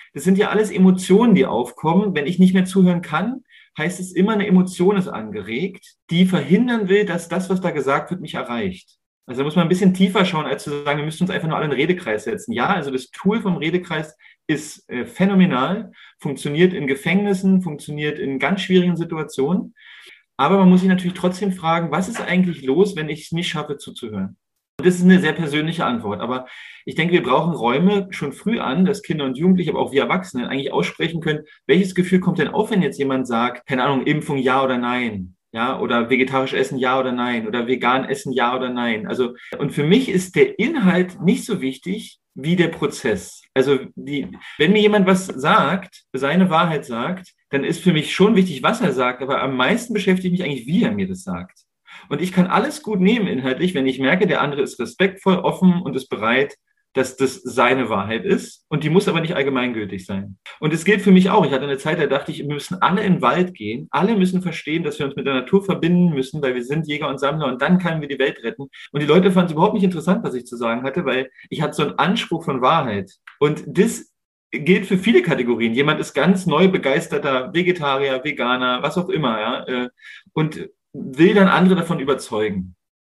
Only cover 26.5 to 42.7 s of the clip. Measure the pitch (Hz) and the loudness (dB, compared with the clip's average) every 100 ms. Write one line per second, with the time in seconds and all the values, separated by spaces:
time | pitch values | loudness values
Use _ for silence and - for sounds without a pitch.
26.5 | - - - - 131 165 175 - 139 160 | -18 -20 -18 -8 -4 2 2 2 2 0
27.5 | 147 117 131 185 208 190 - 147 - 202 | -2 0 2 2 2 -2 -6 -8 -6 -4
28.5 | 226 101 151 185 135 - 160 135 127 180 | -4 -2 0 2 0 -4 -4 -4 0 2
29.5 | 185 156 - 117 135 120 185 - 127 120 | 2 2 -2 0 0 0 0 -4 -6 -6
30.5 | 135 135 131 185 - 165 165 156 147 - | -4 -2 -2 -2 -4 -6 -4 -4 -4 -6
31.5 | _ - 156 196 - 180 185 185 156 139 | _ 2 4 4 0 2 2 2 0 0
32.5 | - 214 208 147 135 135 131 120 117 120 | 0 0 0 0 -2 -2 -2 -2 -2 -2
33.5 | - - 131 131 135 123 151 147 139 127 | -4 -6 -2 0 0 0 -2 -2 -2 0
34.5 | 131 131 123 120 123 120 101 90 - _ | 2 0 0 -2 -2 -4 -6 -10 -16 _
35.5 | 113 120 - 120 120 117 127 127 135 131 | -6 -4 -4 -2 0 2 0 2 0 -2
36.5 | - 131 135 127 131 127 123 123 117 110 | -2 -2 -2 0 0 -2 -2 -2 -4 -4
37.5 | 120 117 127 123 131 - 135 139 123 120 | -4 -2 0 0 0 -2 -6 -4 -2 0
38.5 | 127 123 123 120 110 95 113 120 - - | -2 -4 -4 -4 -4 -4 -4 -4 -6 -14
39.5 | - 139 135 147 220 262 185 - - - | -8 -4 -2 2 2 2 -2 0 2 2
40.5 | - 226 330 190 180 180 - 170 262 - | 2 -2 2 2 2 0 -2 0 0 -2
41.5 | 208 131 131 175 214 - - _ - 143 | -4 -4 -6 -8 -8 -10 -20 _ -8 -2
42.5 | 180 160 | 0 0